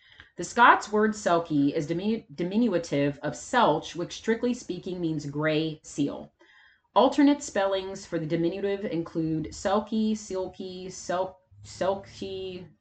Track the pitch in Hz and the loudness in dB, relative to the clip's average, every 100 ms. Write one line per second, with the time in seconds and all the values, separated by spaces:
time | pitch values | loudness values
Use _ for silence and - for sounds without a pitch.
0 | _ - - - 180 233 247 - - 214 | _ -20 -18 -12 -4 6 8 8 4 2
1 | 214 214 185 170 170 151 143 165 147 165 | 2 2 2 2 2 2 2 2 -2 -2
2 | 208 226 - 147 175 208 240 175 - 143 | -2 -2 -4 -6 -2 2 2 2 0 0
3 | 143 143 151 147 - 247 202 156 - 160 | 0 0 -6 -6 -2 2 4 2 -2 -8
4 | 175 - - 226 247 247 - 180 190 180 | -8 -6 -2 0 0 -2 -6 -8 -6 -4
5 | 165 156 147 143 156 151 160 151 - - | -2 -2 -4 -2 0 0 0 -4 -10 -2
6 | 139 78 - _ _ - _ _ _ 196 | -2 -2 -12 _ _ -20 _ _ _ 4
7 | 262 - 285 285 - - 196 190 190 190 | 4 6 6 4 0 -2 0 0 -2 -10
8 | - 170 151 165 170 190 202 196 208 160 | -6 -6 -2 0 0 0 -2 -2 -2 -4
9 | 165 170 160 160 151 - 196 202 214 220 | -4 -4 -2 -2 -4 -6 0 0 0 0
10 | 220 214 - 185 185 - 185 185 185 - | 0 -2 -4 -6 -6 -8 -12 -10 -12 -10
11 | - 180 185 - _ - - - 180 196 | -4 -4 -4 -8 _ -20 -20 -4 -2 -2
12 | - - 196 190 190 180 170 - | -6 -12 -10 -8 -10 -10 -14 -8